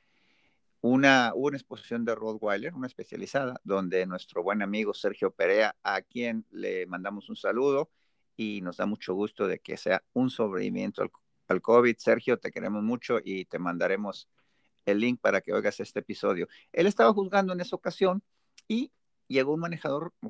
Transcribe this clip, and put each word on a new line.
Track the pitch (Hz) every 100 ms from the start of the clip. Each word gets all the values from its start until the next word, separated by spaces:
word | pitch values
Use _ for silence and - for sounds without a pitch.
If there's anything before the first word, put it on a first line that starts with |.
| _ _ _ _ _ _ _ _
una, | 120 131 139 131 117 95
hubo | 143
una | 139
exposición | - 127 - 117 117
de | 110
Rottweiler, | 110 107 107 101 139
una | 170 127
especializada, | - - - 98 139 127 127
donde | 104 98 90 92 92
nuestro | 92 - 90
buen | 90 104
amigo | 101 107 104
Sergio | - 101 - 95
Perea, | - 87 104 107 -
a | 101 95
quien | - 120 117 113 107
le | 92 95 92 90
mandamos | 92 98 101 -
un | 110
saludo | 98 113 143 139 160 _ _ _ _ -
y | 110 104
nos | 90 87
da | 101
mucho | 107 -
gusto | 95 104 - 95
de | 87
que | - 78
sea | 92 92 _
un | 127 127
sobreviviente | - 107 92 101 98 101 101
al, | 95 - _ _ -
al | 92
covid. | - 117 120 113
Sergio, | - 113 - 117
te | -
queremos | - 98 104
mucho | 107 123 - 117
y | 95 95 90
te | 85
mandaremos | 90 85 90 98 104 - - _ _ _ _ _ -
el | 101
link | 120 123
para | 104 98
que | 92
oigas | 95 104 -
este | 101 -
episodio. | - - 104 90 82 - _
Él | - 190
estaba | - 226
juzgando | 208 190 196 190
en | 180
esa | 180 180
ocasión | 185 - 190 190 - _ _ - -
y | 226 294 _ _ _ -
llegó | 131 135
un | 156
manejador | 170 165 151 143 170 - 226